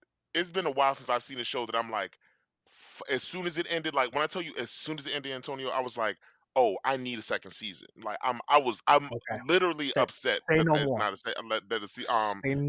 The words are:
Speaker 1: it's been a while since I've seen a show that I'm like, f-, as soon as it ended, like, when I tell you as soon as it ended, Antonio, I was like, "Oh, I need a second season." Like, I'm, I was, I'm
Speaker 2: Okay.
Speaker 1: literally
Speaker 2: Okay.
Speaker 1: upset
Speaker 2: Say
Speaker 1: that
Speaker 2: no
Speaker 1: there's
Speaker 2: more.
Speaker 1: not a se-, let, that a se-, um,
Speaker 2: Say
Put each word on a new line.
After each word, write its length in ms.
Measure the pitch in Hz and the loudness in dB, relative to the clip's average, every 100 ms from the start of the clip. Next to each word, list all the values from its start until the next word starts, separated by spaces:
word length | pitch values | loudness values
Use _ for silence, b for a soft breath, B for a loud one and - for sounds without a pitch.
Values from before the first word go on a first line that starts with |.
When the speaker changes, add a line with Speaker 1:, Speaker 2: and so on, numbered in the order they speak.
| _ _ _ | _ _ _
Speaker 1:
it's 160 | 165 175 | -2 -2
been 160 | 180 165 | -2 0
a 40 | |
while 240 | 135 135 | 4 2
since 140 | 135 123 | 2 0
I've 140 | 123 | -2
seen 160 | - 127 | -2 -8
a 60 | |
show 220 | 113 131 113 | -4 -4 -2
that 100 | 113 | -2
I'm 140 | 113 | 0
like, 280 | 107 92 - _ _ _ _ _ | -2 -4 -8 _ _ _ _ _
f-, 360 | _ - - - | _ -20 -12 -4
as 140 | 127 | -2
soon 240 | - 175 175 | -2 -6 -4
as 120 | 156 | -4
it 80 | 170 | -2
ended, 240 | 165 156 | -4 0
like, 200 | 143 123 | 0 0
when 80 | 147 | 0
I 40 | 156 | -2
tell 160 | 190 | -2
you 120 | 165 - | -6 -6
as 140 | 117 | -6
soon 280 | - 156 156 | -6 -8 -8
as 80 | 143 | -6
it 80 | |
ended, 180 | 147 135 | -6 -6
Antonio, 360 | 131 135 135 131 | -8 -8 -6 -2
I 100 | 131 | -2
was 160 | 123 123 | -2 -2
like, 220 | 107 95 b b _ 131 | -2 -4 b b _ 4
"Oh, 200 | 120 92 | 4 2
I 120 | 131 135 | -2 -2
need 220 | 123 117 | -4 -6
a 40 | |
second 300 | - 104 95 | -4 -6 -6
season." 360 | - 107 85 - - | -12 -12 -14 -18 -12
Like, 160 | 110 101 | -8 -4
I'm, 180 | 127 120 - | -2 -2 4
I 100 | 147 | 4
was, 220 | 127 104 - | 4 2 4
I'm 240 | 143 143 | 4 4
Speaker 2:
Okay. 280 | 117 - 110 127 | -6 -6 -4 2
Speaker 1:
literally 460 | 180 180 151 139 135 | 4 4 2 0 2
Speaker 2:
Okay. 60 | |
Speaker 1:
upset 400 | 123 - 127 101 - | 2 0 0 0 4
Speaker 2:
Say 80 | 160 | 4
Speaker 1:
that 80 | 160 | 6
Speaker 2:
no 80 | |
Speaker 1:
there's 140 | 151 143 | 4 2
Speaker 2:
more. 120 | 113 | 2
Speaker 1:
not 120 | 104 | 0
a 40 | 98 | -2
se-, 180 | 117 - 113 | -6 -6 -2
let, 200 | 110 98 | -2 0
that 120 | 110 | -4
a 40 | 101 | -4
se-, 180 | 127 120 | -4 2
um, 360 | 117 107 98 | 4 4 2
Speaker 2:
Say 100 | 135 139 | -2 0